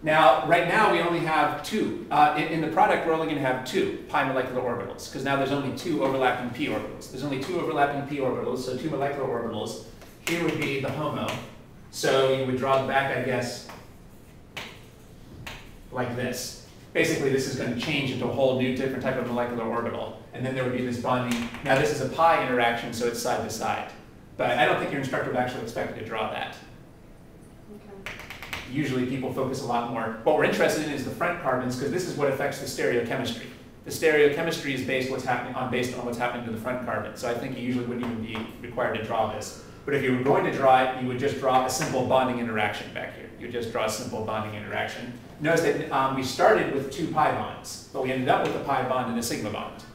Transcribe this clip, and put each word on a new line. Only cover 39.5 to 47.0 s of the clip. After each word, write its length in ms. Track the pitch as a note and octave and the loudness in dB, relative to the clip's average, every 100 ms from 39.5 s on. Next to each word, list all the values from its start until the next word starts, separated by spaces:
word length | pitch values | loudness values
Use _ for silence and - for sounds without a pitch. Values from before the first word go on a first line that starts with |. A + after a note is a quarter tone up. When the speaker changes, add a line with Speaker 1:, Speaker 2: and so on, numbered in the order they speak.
| - - - | -12 -16 -12
Speaker 1:
But 100 | - | -2
if 80 | C#3 | 0
you 140 | B2+ B2+ | 2 2
were 60 | |
going 220 | B2+ C#3+ - | 4 4 4
to 60 | |
draw 300 | - C3 B2+ | 4 6 8
it, 200 | C3 B2+ | 6 0
you 60 | B2+ | -2
would 100 | B2 | 0
just 220 | C#3 - | 0 2
draw 260 | C3+ B2+ B2+ | 4 4 4
a 40 | |
simple 360 | - C#3+ B2+ B2 | 0 0 0 4
bonding 320 | C3 B2+ A#2+ | 4 4 0
interaction 560 | A#2 A2 G#2 - - | -2 0 0 -2 -8
back 200 | - - - | -8 -8 -10
here. 120 | - - | -14 -12
You 80 | A#2+ | -8
would 60 | |
just 200 | A#2+ A2+ | -6 -4
draw 120 | A#2 | -2
a 60 | A2 | -2
simple 340 | A2+ A#2 A2+ | -2 -4 -6
bonding 300 | G#2+ A2 G#2 | -4 -4 -4
interaction. 580 | G#2 G#2 G#2 A2 - A#2+ - - - | -6 -6 -4 -4 -6 -10 -12 -14 -6
Notice 220 | D3+ E3 | 2 4
that, 280 | D#3+ D3 - | 4 2 0
um, 220 | C3+ C3+ | 2 2
we 80 | C3+ | 0
started 500 | - - F#3+ G#3 D3+ | -2 4 6 6 4
with 180 | - - | 0 -4
two 180 | - | -4